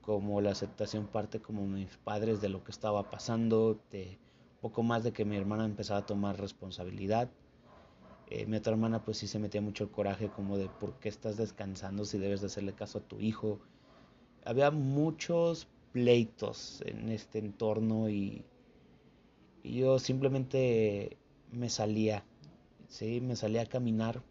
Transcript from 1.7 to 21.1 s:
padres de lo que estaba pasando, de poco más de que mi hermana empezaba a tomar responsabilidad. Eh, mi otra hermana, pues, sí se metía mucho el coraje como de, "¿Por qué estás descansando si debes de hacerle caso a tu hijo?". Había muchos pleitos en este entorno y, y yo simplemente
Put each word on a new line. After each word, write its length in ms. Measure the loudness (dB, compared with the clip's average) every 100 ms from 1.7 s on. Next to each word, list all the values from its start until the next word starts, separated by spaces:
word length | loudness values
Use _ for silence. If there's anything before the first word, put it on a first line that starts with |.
| -2 -6 -8
padres 440 | -4 0 2 2
de 80 | 0
lo 140 | -2
que 80 | -8
estaba 380 | -4 0 0 0
pasando, 680 | -6 -2 2 4 6 6 2 _
de 260 | -12 -12 -14 -20 -20 -20 -10
poco 220 | -6 0
más 200 | 2 2
de 100 | 0
que 120 | 0 0
mi 100 | 0
hermana 280 | 0 0 0
empezaba 340 | -2 -2 -2
a 60 | 0
tomar 340 | -2 0 -2
responsabilidad. 920 | -6 -8 -12 -8 -8 -6 0 2 0 -6 -20 -20 -20 -20 -20 -20 -20 -20 -10
Eh, 180 | -6 -2
mi 100 | 0
otra 160 | 2
hermana, 300 | 2 2 0
pues, 140 | -2 -6
sí 100 | -4
se 120 | -4
metía 220 | -4 -2
mucho 220 | -4 -4
el 80 | -6
coraje 380 | -2 -2 -2 -4
como 280 | -4 -2 -2
de, 100 | -2
"¿Por 240 | -6 -8
qué 160 | -6 -8
estás 280 | -6 -6 -2
descansando 680 | -4 -4 -8 -6 -6 -4 -4
si 120 | -2
debes 240 | 0 -2
de 60 | -2
hacerle 260 | -4 -6
caso 260 | -6 -8 -8
a 20 |
tu 180 | -10 -4
hijo?". 400 | -2 0 -4 -4 -10 -20 -20 -20 -20 -20 -20 -14 -2
Había 260 | 4 4
muchos 960 | 4 2 2 2 0 0 2 2 0 -8 -20 -6
pleitos 920 | 4 8 8 6 -2 -6 -6 -12 -10 -8
en 240 | -6 -4
este 300 | -4 -4 -6
entorno 720 | -6 -2 0 2 2 2 2
y, 340 | 0 -2 -6 -14 -20 -20 -20 -20 -20 -20 -20 -20 _ -20 -16
y 160 | -6 2
yo 200 | 4 4
simplemente 1160 | 4 2 2 2 2 4 6 6 4 2 -4